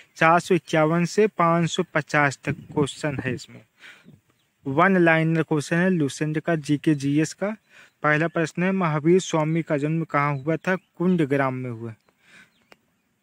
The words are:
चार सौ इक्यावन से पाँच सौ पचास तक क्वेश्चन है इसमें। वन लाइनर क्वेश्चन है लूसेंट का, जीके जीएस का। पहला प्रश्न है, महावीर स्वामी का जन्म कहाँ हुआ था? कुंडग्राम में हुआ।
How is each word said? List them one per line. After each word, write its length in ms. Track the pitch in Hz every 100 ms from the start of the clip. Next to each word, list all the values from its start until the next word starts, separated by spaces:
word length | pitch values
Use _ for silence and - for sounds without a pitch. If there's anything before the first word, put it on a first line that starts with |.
| - -
चार 240 | 160 170
सौ 160 | - 175
इक्यावन 500 | - 160 156 170 175
से 220 | 208 214
पाँच 420 | - 170 170 160
सौ 140 | - 175
पचास 460 | 156 - 151 143 -
तक 80 | 151
क्वेश्चन 680 | - - 151 139 - 151 123
है 140 | 127
इसमें। 280 | 117 - 120 _ _ - - - - _ _ _ _ 139
वन 300 | 139 190 185
लाइनर 460 | 165 160 160 165
क्वेश्चन 320 | - 151 - 170
है 140 | 185
लूसेंट 500 | 175 139 - 151 156
का, 160 | - 160
जीके 400 | 143 143 165 147
जीएस 380 | 139 147 156
का। 220 | - 202 220 _ - - _
पहला 240 | 151 151 165
प्रश्न 360 | - - -
है, 80 | 185
महावीर 480 | 190 165 151 156 185
स्वामी 420 | - 160 156 165
का 160 | 156 147
जन्म 260 | 151 165
कहाँ 340 | 156 143 143 139
हुआ 180 | 143 160
था? 200 | 185 185
कुंडग्राम 800 | - - 180 175 135 139 135
में 180 | 127 127
हुआ। 240 | 113 117 110 _ _ _ - _ _ _ - _ _ _ _